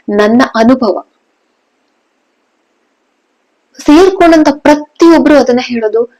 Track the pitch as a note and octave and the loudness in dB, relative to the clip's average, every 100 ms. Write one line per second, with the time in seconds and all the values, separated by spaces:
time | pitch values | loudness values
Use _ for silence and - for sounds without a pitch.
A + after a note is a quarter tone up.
0 | - G#3 G#3 A#3 - A3 A3+ B3+ A3 - | -6 -2 0 0 -2 -2 0 0 -2 -6
1 | - _ _ _ _ _ _ _ _ _ | -10 _ _ _ _ _ _ _ _ _
2 | _ _ _ _ _ _ _ _ _ _ | _ _ _ _ _ _ _ _ _ _
3 | _ _ _ _ _ _ _ - - D4+ | _ _ _ _ _ _ _ -8 0 2
4 | F#4+ F#4+ E4+ D#4+ D4+ C#4+ - D4 D4 - | 2 2 2 2 0 -2 -2 -2 -4 0
5 | E4 D#4+ C#4 D4 B3 B3 B3 A#3+ A3 A3 | 2 2 2 0 0 -4 -6 -6 -4 -4
6 | A#3+ _ | -6 _